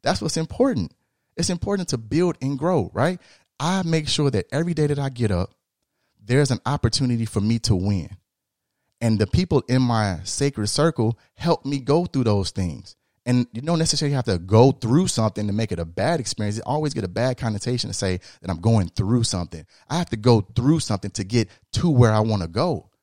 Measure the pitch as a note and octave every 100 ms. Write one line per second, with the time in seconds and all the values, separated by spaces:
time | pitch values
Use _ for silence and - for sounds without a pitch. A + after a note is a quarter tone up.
0 | B2 - E3+ - D#3+ - C4+ E3 F2 _
1 | _ _ _ - F3 F3 - G3+ F3+ B2+
2 | A2 D3+ F3+ - C3+ C#3 D#3+ E3+ F2+ G#2
3 | D3 F3+ _ _ _ _ D3+ F#3+ E3+ D#3+
4 | D3+ - C#3+ A2+ - C#3 E3+ D#3 D3 C#3+
5 | C3+ A#2+ A2+ F2+ F#2+ _ _ _ _ _
6 | _ _ G#2 B2+ C#3 B2 A#2 C#3+ A2+ -
7 | C3 A#2 A2+ - G#2 A#2 - F#2+ G2 G2+
8 | D2+ F#2 _ _ _ _ _ _ _ _
9 | A#2 G#2+ G#2 - F#3 C#3+ - B2+ B2 A#2
10 | G#2 E2+ F2+ - C#3+ C#3 G#2 - E3 -
11 | A2+ A#2 _ - E3+ E3+ C#3 C#3 B2+ C#3+
12 | F3 C3+ A2+ G2+ F#2 - F2+ B1 - -
13 | _ _ - B2 A#2+ A2 D3+ E3+ E3 D#3
14 | D3 C#3 A#2 F2+ F2+ A2 C3 - G#2+ C#3+
15 | F#3 - A2 - G#2 G#2 A2+ E2+ E2 F2
16 | A#2 E3 A2 - G#2 G#2+ - D3+ D3+ A2+
17 | F#2+ F#2+ B2+ B2 A#2+ G#2 - B2 - G2
18 | G2 F2+ - - F#2 E2 G2 A2 F2 -
19 | G2 B2 A2+ F#2+ F2 E2 - _ _ D#3+
20 | F3 A2+ A#2 A2+ G2 - B2+ D#3+ - G2+
21 | F#2 - F#2+ A#2 G#2+ - _ - F3 C3
22 | A#2+ G#2+ A2 G#2 E2 E2 F3 B2+ - _